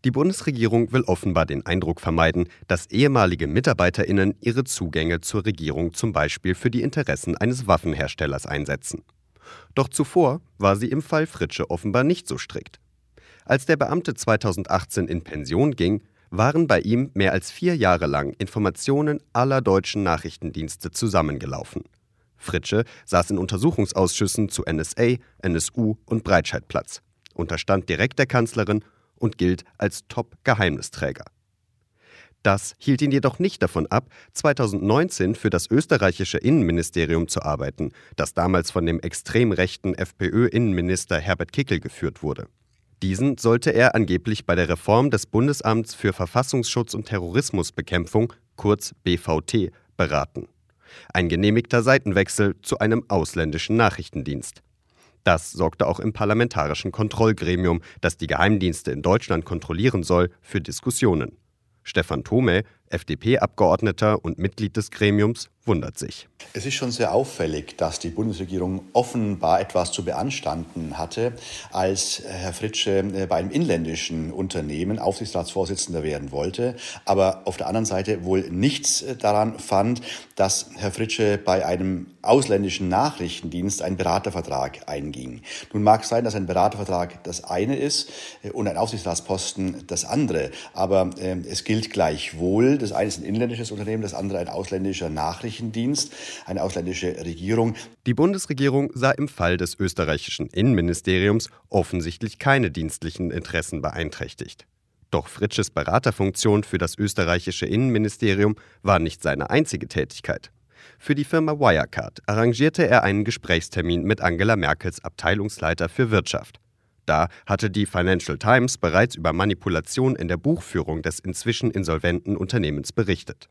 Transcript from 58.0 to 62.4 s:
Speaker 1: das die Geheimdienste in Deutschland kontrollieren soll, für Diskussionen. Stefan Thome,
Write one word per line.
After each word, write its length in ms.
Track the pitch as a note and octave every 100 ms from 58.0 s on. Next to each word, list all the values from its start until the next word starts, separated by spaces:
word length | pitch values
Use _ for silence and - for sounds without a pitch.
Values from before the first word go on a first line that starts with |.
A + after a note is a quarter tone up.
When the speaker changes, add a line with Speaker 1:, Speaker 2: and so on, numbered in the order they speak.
Speaker 1:
das 160 | F2 -
die 80 | D#2
Geheimdienste 680 | C#2+ F#2+ G#2+ F#2 D#2+ -
in 120 | C2+
Deutschland 420 | E2 G#2+ - E2 -
kontrollieren 560 | E2 - E2 B2 G#2
soll, 300 | D#2+ F2+ F2+ _
für 200 | - G2+
Diskussionen. 760 | D#2 C#2+ C3 - A#2 E2 A#1 _ _ _ _ _
Stefan 400 | - F#2+ E2 D2
Thome, 400 | - A2+